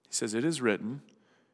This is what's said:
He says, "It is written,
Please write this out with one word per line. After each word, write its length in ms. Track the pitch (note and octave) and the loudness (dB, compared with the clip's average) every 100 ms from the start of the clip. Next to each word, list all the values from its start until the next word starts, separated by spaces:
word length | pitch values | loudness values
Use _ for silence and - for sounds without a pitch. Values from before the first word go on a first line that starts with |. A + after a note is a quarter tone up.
| _ | _
He 60 | |
says, 200 | - A#2 | -4 -2
"It 100 | A2+ | 0
is 160 | D#3 D3+ | 0 2
written, 420 | A#2+ F#2+ G#2+ C#3 - - _ _ _ | 2 2 -2 -8 -12 -20 _ _ _